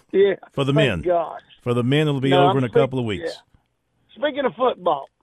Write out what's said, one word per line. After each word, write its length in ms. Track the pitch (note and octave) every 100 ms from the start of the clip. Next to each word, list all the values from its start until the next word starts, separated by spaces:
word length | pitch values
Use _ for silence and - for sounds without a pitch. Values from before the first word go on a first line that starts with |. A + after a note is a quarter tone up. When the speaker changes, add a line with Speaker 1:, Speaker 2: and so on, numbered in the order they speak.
| _
Speaker 1:
Yeah. 240 | F#3+ G3+ - -
Speaker 2:
For 100 | -
the 100 | C#3
Speaker 1:
Thank 160 | F3 C3
Speaker 2:
men. 120 | F2
Speaker 1:
God. 400 | F3 E3+ D#3 - - -
Speaker 2:
For 120 | B2
the 100 | A#2+
men, 240 | A#2+ C#3+ D#3
it'll 140 | C#3
be 80 | C3+
Speaker 1:
No, 140 | F3+
Speaker 2:
over 80 | F3
Speaker 1:
I'm 60 | C3+
Speaker 2:
in 40 |
a 60 | B2
couple 280 | D#3 C3 C3
of 40 |
Speaker 1:
speak-, 180 | A#2 F2+
Speaker 2:
weeks. 120 | E2 - _ _ _ _ _ _ _ -
Speaker 1:
yeah. 80 |
Speaking 220 | D4 C#4+ B3+
of 100 | E3
football. 540 | B3 - F3 C#3+ - _